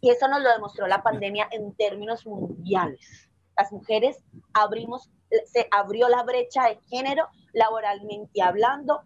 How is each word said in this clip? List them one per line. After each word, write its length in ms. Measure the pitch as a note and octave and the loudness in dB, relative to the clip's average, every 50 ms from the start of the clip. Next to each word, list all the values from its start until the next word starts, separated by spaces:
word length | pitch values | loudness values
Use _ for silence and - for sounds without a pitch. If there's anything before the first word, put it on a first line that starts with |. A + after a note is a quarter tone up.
Y 80 | - B3 | 6 4
eso 160 | A#3+ B3 C4+ | 4 4 4
nos 160 | C4 C#4 D4 C#4 | 2 2 2 4
lo 60 | B3+ | 4
demostró 340 | A#3 A3 G#3+ G3+ - - G3+ | 2 2 0 -10 -8 -6 -2
la 160 | F#3 F#3+ G3 | 0 0 2
pandemia 460 | - A3+ G#3+ G#3 G3 G3 G3+ G#3 G#3+ G#3 | 2 0 -2 0 -4 -6 -4 -4 -4 -4
en 240 | A3+ A3 G#3+ G3+ G3 | -6 -10 -10 -12 -4
términos 520 | _ A3 G3+ G3 G#3 G#3 G#3+ A#3 A#3 - | _ -2 -2 -2 -4 -8 -8 -8 -8 -10
mundiales. 1000 | A3+ G#3 G3 - - - - E3 F3+ G3 F#3 F3 D#3 C3+ - - - - - _ _ _ _ _ _ _ | -14 -10 -10 -10 -10 -10 -12 -4 -2 0 0 0 -2 -6 -12 -20 -20 -20 -20 _ _ _ _ _ _ _
Las 140 | - G3+ G3+ | -2 -2 -2
mujeres 500 | G#3 G3 - - A3 G#3+ A3+ C4+ D4 - _ _ _ - _ _ _ | -4 -16 -4 -2 0 2 2 0 -2 -4 _ _ _ -20 _ _ _
abrimos, 560 | G#3+ G#3+ G#3 G#3+ A3+ A#3 A3+ A#3 B3 - _ _ _ _ _ A3 A3 A3 | 2 2 2 0 -6 -8 -10 -12 -14 -14 _ _ _ _ _ 0 0 0
se 220 | - _ A#3+ A3+ - | 2 _ 0 0 2
abrió 380 | G3+ G3+ G3+ G3 G#3 A3+ A#3+ A#3 | 2 0 0 0 0 2 4 4
la 120 | A#3+ B3 A#3+ | 4 2 2
brecha 440 | A#3 B3 B3 B3 B3 - C4+ B3+ | -2 -2 -2 -2 -2 0 2 2
de 100 | A#3 A3 - _ _ | 2 0 -2 _ _
género 380 | B3 B3 C4 C4+ C#4 D4+ D#4+ - _ _ _ _ _ | -8 -6 -4 -2 -2 -2 -2 -4 _ _ _ _ _
laboralmente 880 | A3+ A3 A3 A3 A3 G#3+ G#3 G3+ G3+ G#3 G#3+ G#3 G#3 G#3 - _ G#3 | 2 2 2 2 -2 -4 -4 -4 -6 -8 -12 -12 -12 -12 -8 _ 0
hablando 600 | F#3 F3+ F3+ G3+ A3 A#3+ C4+ C#4+ D4 B3+ D4 D4 - | 2 2 2 4 2 2 2 0 -2 -2 -2 -2 -2